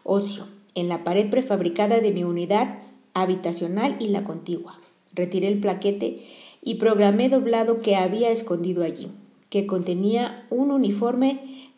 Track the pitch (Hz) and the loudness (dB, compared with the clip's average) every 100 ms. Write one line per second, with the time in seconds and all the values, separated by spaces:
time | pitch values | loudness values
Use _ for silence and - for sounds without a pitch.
0 | - 196 202 - - - _ 180 175 170 | -2 0 0 -6 -14 -20 _ -6 -4 -2
1 | 170 190 208 254 254 202 170 - 208 233 | 0 2 2 0 0 0 0 0 2 4
2 | 214 175 175 175 175 208 254 - - - | 2 0 0 -2 0 0 0 -4 -16 -20
3 | _ 185 185 185 170 170 170 196 269 - | _ -2 0 0 -2 -4 -4 -2 -2 -2
4 | 214 185 - 165 - 170 - - - _ | -2 -2 -2 -8 -6 -8 -8 -18 -20 _
5 | _ - 175 190 190 208 202 180 202 202 | _ -4 -2 0 0 0 0 0 -2 -2
6 | 226 - - - - - - 226 226 208 | -4 -6 -14 -20 -20 -12 -8 0 2 4
7 | 202 208 254 262 226 233 220 226 214 196 | 4 4 4 2 2 2 2 0 2 2
8 | 185 214 233 226 - 170 185 175 160 - | 2 2 0 0 -2 -4 -2 -2 -2 -4
9 | - - - _ _ 202 196 185 180 180 | -12 -16 -20 _ _ -4 -2 -2 -2 0
10 | 202 233 240 - - 240 277 277 208 202 | 0 2 0 -6 -6 0 2 2 2 2
11 | 240 247 269 269 - - - | 0 2 2 0 -8 -16 -18